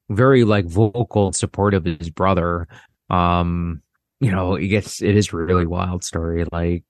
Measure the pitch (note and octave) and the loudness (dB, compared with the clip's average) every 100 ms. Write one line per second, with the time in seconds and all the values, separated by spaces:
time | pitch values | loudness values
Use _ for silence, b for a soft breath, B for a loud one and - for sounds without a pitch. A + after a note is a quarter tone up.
0 | - G2+ C3 C3 A2 G#2 E2+ F2+ A2 A#2 | -4 2 4 6 4 2 2 2 2 0
1 | A2+ G#2+ G2 - - - G2+ G2 E2+ D#2+ | -2 0 0 -2 -4 0 0 2 -2 -6
2 | E2+ - F#2+ F2+ F2 F2 E2+ B B _ | -8 -2 2 2 0 -4 -8 B B _
3 | - F#2 F2 F2 F2 E2+ F2 D#2+ - _ | -2 0 2 2 0 -2 -4 -8 -14 _
4 | _ _ B2 F#2+ F2+ F2 F#2 G#2 - - | _ _ -2 0 -2 -2 -2 -2 -2 -2
5 | G2 G#2 G2+ E2+ E2 F2+ E2+ F2 F#2 F2 | 2 2 2 -2 0 0 0 -2 -4 -6
6 | - E2 E2 E2+ E2 E2+ E2+ F2 | -6 -6 -4 -4 -4 -2 -2 -2